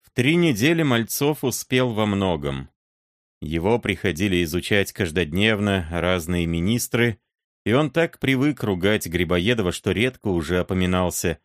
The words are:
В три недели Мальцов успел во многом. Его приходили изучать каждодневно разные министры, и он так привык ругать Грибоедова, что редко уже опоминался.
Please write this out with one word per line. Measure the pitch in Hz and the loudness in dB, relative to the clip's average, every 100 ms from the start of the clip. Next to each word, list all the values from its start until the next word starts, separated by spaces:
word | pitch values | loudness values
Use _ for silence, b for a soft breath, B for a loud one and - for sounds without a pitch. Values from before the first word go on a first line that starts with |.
В | _ | _
три | - 127 170 | -2 2 4
недели | 170 104 139 165 | 2 2 2 2
Мальцов | 151 117 110 - 143 151 135 | 2 0 0 -2 -2 0 -4
успел | - - 127 127 | -4 -2 0 0
во | 107 107 | 0 0
многом. | 98 95 82 71 67 67 _ _ _ _ _ _ _ | 2 0 0 -4 -6 -10 _ _ _ _ _ _ _
Его | 76 82 90 117 | -6 -2 0 0
приходили | - - 101 80 101 90 | 0 -2 -2 0 0 2
изучать | 82 85 - 104 95 | 0 -2 0 0 0
каждодневно | - 92 80 80 87 107 107 104 95 80 | -4 -2 0 -2 0 2 2 0 0 -2
разные | 85 87 92 80 87 82 | -2 0 -2 -2 -2 0
министры, | 82 90 123 - 120 120 104 _ _ _ _ - | -2 -2 -2 -2 0 0 -2 _ _ _ _ 0
и | |
он | 123 151 | 2 2
так | 165 170 - | 0 -2 -2
привык | 147 131 143 143 | -2 2 0 0
ругать | 110 92 95 104 87 | -4 0 0 0 -2
Грибоедова, | 87 85 90 95 117 90 | -2 0 0 2 0 0
что | - - | -2 -2
редко | 90 123 - 107 | 0 -2 -2 -2
уже | 87 76 90 | -2 0 -2
опоминался. | 87 92 92 92 90 - 90 80 | 0 0 2 2 0 -2 -4 -4